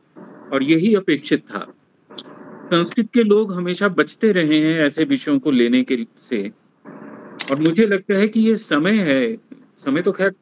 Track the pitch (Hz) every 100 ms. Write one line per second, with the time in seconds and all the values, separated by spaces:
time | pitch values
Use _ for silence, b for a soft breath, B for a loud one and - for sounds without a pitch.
0 | _ - - - - 139 139 165 208 202
1 | 190 147 - - - 101 - - _ _
2 | _ - - - - - - 170 170 -
3 | 214 233 214 208 208 180 175 180 202 165
4 | 151 - 220 185 151 156 156 160 147 160
5 | 143 135 151 139 151 127 120 127 127 123
6 | 113 _ - 110 101 - _ _ - -
7 | - - - - - 139 160 170 220 196
8 | - 196 214 220 220 214 - 147 180 214
9 | 165 135 117 113 _ - _ _ 139 147
10 | 185 185 190 190